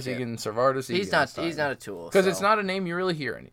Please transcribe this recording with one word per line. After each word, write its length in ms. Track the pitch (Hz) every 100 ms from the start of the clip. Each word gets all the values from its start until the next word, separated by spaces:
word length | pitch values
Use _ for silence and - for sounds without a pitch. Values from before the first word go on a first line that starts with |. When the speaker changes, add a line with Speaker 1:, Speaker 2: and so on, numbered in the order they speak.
| 127
Speaker 1:
it. 60 |
Speaker 2:
Egan, 260 | 123 120 110
Ser 160 | 110
Vardis 340 | 107 135 131 127
Speaker 1:
He's 200 | 120 185
Speaker 2:
Egan 40 |
Speaker 1:
not, 160 | 170 139
Speaker 2:
style. 140 | - 170
Speaker 1:
he's 120 | 151
not 140 | 147
a 40 | 123
tool, 360 | - 92 85
Speaker 2:
'Cause 160 | 196 190
it's 100 | 175
Speaker 1:
so. 60 |
Speaker 2:
not 160 | 202 220
a 40 |
name 220 | 190 190 180
you 100 | 175
really 200 | 185 156
hear 180 | 123 64
any, 140 | 64